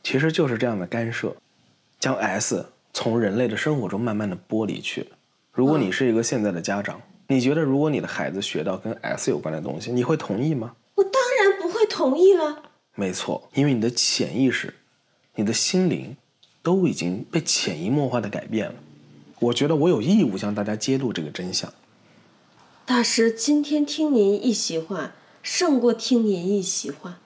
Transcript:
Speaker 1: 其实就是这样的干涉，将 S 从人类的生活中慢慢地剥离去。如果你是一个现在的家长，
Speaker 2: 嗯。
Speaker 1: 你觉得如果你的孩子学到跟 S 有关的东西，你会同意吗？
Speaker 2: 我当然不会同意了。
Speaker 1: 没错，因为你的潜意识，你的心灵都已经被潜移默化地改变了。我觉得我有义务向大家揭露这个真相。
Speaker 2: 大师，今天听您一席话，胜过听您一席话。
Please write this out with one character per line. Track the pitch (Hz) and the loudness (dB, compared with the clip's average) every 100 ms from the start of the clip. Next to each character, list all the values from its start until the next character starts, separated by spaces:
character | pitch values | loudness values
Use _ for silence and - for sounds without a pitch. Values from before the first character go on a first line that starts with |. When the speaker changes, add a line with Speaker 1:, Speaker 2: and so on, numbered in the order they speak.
Speaker 1:
其 | - 135 | -2 0
实 | 160 | 2
就 | 165 147 | 2 0
是 | 113 | 2
这 | 123 | -2
样 | 104 | -2
的 | 87 | -4
干 | 117 113 | -4 -4
涉， | - 104 - _ _ _ _ _ _ | -4 -6 -8 _ _ _ _ _ _
将 | 131 123 | -2 -2
S | 104 - - 104 - _ _ | -2 -2 -2 -2 -6 _ _
从 | - 120 117 | -6 -2 2
人 | 107 104 | 2 2
类 | 123 | 0
的 | 107 | 0
生 | 156 147 | -2 -2
活 | 98 | -2
中 | 101 | -2
慢 | 117 104 | -2 -2
慢 | 104 | -4
地 | 90 _ | -6 _
剥 | 110 110 | -2 -2
离 | - | -4
去。 | - - - _ _ _ _ | -6 -8 -10 _ _ _ _
如 | - 131 | 0 2
果 | 151 | 2
你 | 104 | 0
是 | - 131 | 0 2
一 | |
个 | 113 | 2
现 | 117 131 | 0 0
在 | 104 | -2
的 | 87 | -2
家 | 85 101 | -4 -4
长， | 101 - | -6 -10
Speaker 2:
嗯。 | - _ _ | -18 _ _
Speaker 1:
你 | 135 | 2
觉 | 123 | 4
得 | 151 | 2
如 | 147 139 | 2 2
果 | 156 | 2
你 | 123 | 0
的 | - | -2
孩 | - 71 | -6 -4
子 | 92 | -4
学 | 101 78 | -4 -4
到 | 95 95 | -4 -4
跟 | 107 113 | -6 -8
S | - 127 - | -6 -4 -2
有 | 82 | -2
关 | - | -2
的 | 78 | -6
东 | 69 76 | -6 -8
西， | - | -4
你 | 123 | -2
会 | 120 160 | 0 -2
同 | - 101 | -2 -2
意 | 143 | 0
吗？ | 143 117 - _ - | -2 -6 -14 _ 0
Speaker 2:
我 | |
当 | 381 523 494 523 | 2 2 0 2
然 | 392 381 | 2 2
不 | 339 | -2
会 | 440 427 | 0 0
同 | - 277 285 | 2 0 6
意 | 370 | 6
了。 | 370 302 302 - _ _ | 6 2 -4 -14 _ _
Speaker 1:
没 | - 95 | -4 -4
错， | 90 - - - | -4 -4 -6 -4
因 | - 143 | 0 2
为 | |
你 | 123 | 4
的 | 113 | 0
潜 | 120 - - 80 98 | 0 -2 0 -2 2
意 | 131 | 2
识， | - - - _ _ _ _ _ | 2 -6 -14 _ _ _ _ _
你 | - | -4
的 | 107 | -2
心 | 110 - 185 185 | 0 0 2 2
灵 | 87 65 135 _ _ _ _ | 0 -6 -14 _ _ _ _
都 | - 190 170 | 0 2 2
已 | |
经 | - 87 95 - | 0 -4 -4 -4
被 | 170 | -4
潜 | 160 - - - | -2 -2 -2 -4
移 | 101 | -2
默 | 143 135 | 0 0
化 | 123 | -2
地 | 101 | -4
改 | - - | -8 -4
变 | 107 95 | -4 -4
了。 | - - - - - - - | -10 -20 -20 -20 -20 -20 -2
我 | 120 | -2
觉 | 117 147 | 2 2
得 | 160 | 4
我 | 160 | 4
有 | 135 | 2
义 | 117 214 | 4 4
务 | 139 95 | 4 0
向 | 104 | -4
大 | 104 | -4
家 | 104 | -4
揭 | 107 - 131 | -4 -2 0
露 | 131 | 0
这 | 90 | -4
个 | 76 | -8
真 | - 90 | -8 -6
相。 | - - - _ _ _ _ _ _ _ _ _ _ - | -6 -8 -14 _ _ _ _ _ _ _ _ _ _ 0
Speaker 2:
大 | 247 | 2
师， | 226 - 226 | 2 4 2
今 | 226 - 294 | 2 2 2
天 | 294 302 | 2 0
听 | 294 - 302 | 0 0 2
您 | 254 196 202 | 4 4 4
一 | 254 | 0
席 | 208 - 165 | 0 -2 -4
话， | 160 185 139 - _ _ | -4 -8 -8 -12 _ _
胜 | - - 359 262 | -6 0 2 4
过 | 240 | 2
听 | 226 - 240 | 2 2 2
您 | 220 185 175 | 4 0 0
一 | 202 | 0
席 | 180 - - | -2 -6 -6
话。 | 208 185 175 | -10 -14 -16